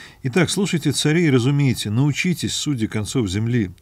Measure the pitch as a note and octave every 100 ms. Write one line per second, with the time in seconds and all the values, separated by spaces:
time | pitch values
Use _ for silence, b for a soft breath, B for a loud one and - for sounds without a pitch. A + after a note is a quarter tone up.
0 | B B C3+ F3+ E3 F#3 G3+ D#3+ D3 B2
1 | D3+ D#3+ D#3+ C3 A#2+ C#3+ C#3 - G#2+ A2
2 | D3 - F#3 E3+ G#2 - D3+ B2+ G#2+ A2
3 | G2+ C3+ G2+ G2 A2+ B2 F2+ F2